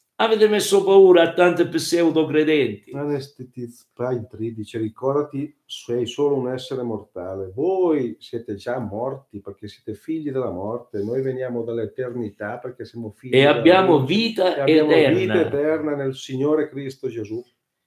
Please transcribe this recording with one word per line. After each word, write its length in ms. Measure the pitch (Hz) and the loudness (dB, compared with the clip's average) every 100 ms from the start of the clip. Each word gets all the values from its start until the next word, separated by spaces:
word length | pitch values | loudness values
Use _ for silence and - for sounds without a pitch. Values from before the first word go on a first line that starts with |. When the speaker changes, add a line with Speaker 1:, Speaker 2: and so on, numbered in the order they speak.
| _ - | _ -2
Speaker 1:
Avete 280 | 220 220 214 | 0 4 4
messo 340 | 208 - 196 | 2 2 2
paura 400 | 185 196 190 170 | 6 8 10 8
a 100 | 165 | 6
tante 360 | 175 180 165 160 | 4 2 2 0
pseudo 580 | 160 - 170 165 151 147 | -2 -2 2 2 2 0
credenti. 640 | 151 156 156 120 104 - | 2 2 2 0 -4 -12
Speaker 2:
Anestetiz 960 | 139 147 143 139 - 127 - 120 120 _ | -8 -6 -6 -8 -16 -18 -14 -14 -16 _
Prime 320 | - 123 123 101 104 110 | -8 -6 -6 -8 -10 -10
dice, 260 | 113 107 117 | -10 -10 -8
"Ricordati, 800 | 110 - 131 143 147 139 147 _ | -8 -4 -2 -2 -4 -8 -10 _
sei 420 | - - - 120 117 | -20 -16 -6 -6 -4
solo 280 | - 143 | -2 -2
un 140 | 135 123 | 0 -4
essere 300 | 131 - 131 | -6 -8 -8
mortale. 680 | 120 107 - 92 90 95 95 | -6 -8 -10 -14 -12 -10 -10
Voi 600 | 98 170 190 175 151 120 - | -6 -4 0 0 0 -4 -10
siete 380 | - 117 113 101 | -14 -12 -10 -10
già 240 | 120 127 | -8 -8
morti 600 | 104 101 127 131 _ 101 | -6 -8 -8 -10 _ -18
perché 280 | 101 - 101 | -16 -18 -18
siete 260 | - - | -18 -14
figli 380 | - - 160 147 | -14 -10 -8 -6
della 180 | 131 120 | -6 -6
morte. 540 | 90 101 120 - 104 | -6 -8 -10 -10 -8
Noi 180 | 101 131 | -6 -4
veniamo 400 | 135 127 127 120 | -4 -6 -6 -8
dall'eternità 960 | 113 117 110 - 127 120 107 - 104 123 | -6 -6 -8 -8 -8 -8 -10 -10 -10 -10
perché 260 | 127 - | -12 -14
siamo 260 | 110 117 110 - | -16 -14 -14 -14
figli 180 | 127 | 0
Speaker 1:
E 40 | 123 | 4
Speaker 2:
della 120 | 143 147 | 4 6
Speaker 1:
abbiamo 400 | 165 185 190 151 | 6 6 6 4
Speaker 2:
luce. 160 | 127 | 2
Speaker 1:
vita 420 | 196 226 220 185 143 | 0 0 0 0 0
Speaker 2:
E 40 | |
abbiamo 280 | 139 156 151 | 4 4 6
Speaker 1:
eterna." 280 | 160 143 320 | 4 4 2
Speaker 2:
vita 220 | 185 202 | 2 0
eterna 540 | 160 143 151 156 151 | 0 -2 -2 -2 -2
nel 200 | 143 135 131 | -4 -4 -6
Signore 520 | - 131 143 156 143 | -8 -4 0 0 -2
Cristo 400 | 135 135 131 131 | -6 -12 -10 -10
Gesù, 320 | 113 104 113 120 _ _ _ | -8 -10 -10 -12 _ _ _